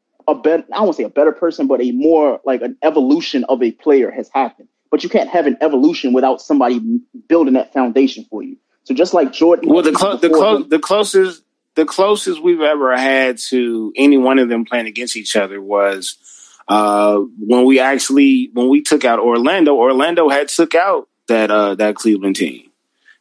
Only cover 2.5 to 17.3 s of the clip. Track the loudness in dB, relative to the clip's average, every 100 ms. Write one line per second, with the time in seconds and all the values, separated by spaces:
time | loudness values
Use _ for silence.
2.5 | -4 -6 -4 -2 0 0 0 -2 -4 -2
3.5 | -2 -2 -2 0 2 2 -4 -8 -4 -4
4.5 | -8 _ _ _ -6 -2 -2 -2 -2 -2
5.5 | 0 0 2 2 0 -2 0 0 -2 -2
6.5 | 0 0 -2 -2 -4 -6 -14 0 0 2
7.5 | 0 -2 -4 -2 0 0 -2 -14 -14 -14
8.5 | -16 _ _ -6 -2 0 2 0 2 2
9.5 | 2 2 2 2 0 -2 0 0 2 2
10.5 | 0 0 -2 0 -2 0 0 0 -2 _
11.5 | _ _ -4 -2 0 0 0 -4 -4 -2
12.5 | 0 0 0 0 0 0 0 0 -4 -4
13.5 | -2 -2 -4 -6 0 4 4 4 2 2
14.5 | -2 -4 -6 -6 -10 -10 -10 -6 -4 -4
15.5 | -6 -4 -2 0 -2 -10 -16 _ -20 _
16.5 | _ -4 0 2 2 2 2 -2